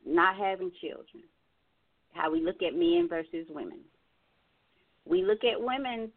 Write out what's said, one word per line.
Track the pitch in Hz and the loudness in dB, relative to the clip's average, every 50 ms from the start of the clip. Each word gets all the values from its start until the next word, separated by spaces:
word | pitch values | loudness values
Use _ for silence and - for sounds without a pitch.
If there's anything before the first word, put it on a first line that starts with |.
| _ | _
Not | - 147 170 170 185 190 | 2 4 4 4 4 2
having | 196 208 190 190 185 185 185 180 - | 2 -2 -2 -2 -2 -4 -8 -8 -8
children, | - 151 - - - _ _ 220 - _ _ _ _ _ _ _ _ _ _ _ _ _ _ _ _ _ _ | -12 -10 -10 -12 -16 _ _ -20 -20 _ _ _ _ _ _ _ _ _ _ _ _ _ _ _ _ _ _
how | 170 165 160 | -2 -2 0
we | 156 165 | 2 2
look | 160 170 170 - | 0 0 -2 -2
at | 185 165 135 | -2 -2 0
men | 165 175 170 170 175 170 165 | 2 4 4 4 4 4 2
versus | 170 165 160 - - 165 165 160 | 0 -4 -6 -6 -8 -10 -10 -10
women. | 156 147 110 90 - - - _ _ _ _ _ _ _ _ _ _ _ _ _ _ _ _ _ _ _ _ _ _ _ _ - | -12 -10 -10 -10 -12 -14 -20 _ _ _ _ _ _ _ _ _ _ _ _ _ _ _ _ _ _ _ _ _ _ _ _ 0
We | 165 185 185 | 2 2 4
look | 196 214 214 - | 4 2 2 2
at | 240 220 - | 0 0 0
women | 226 240 254 269 277 254 240 226 226 220 226 | -2 -4 -4 -4 -4 -6 -6 -6 -8 -10 -12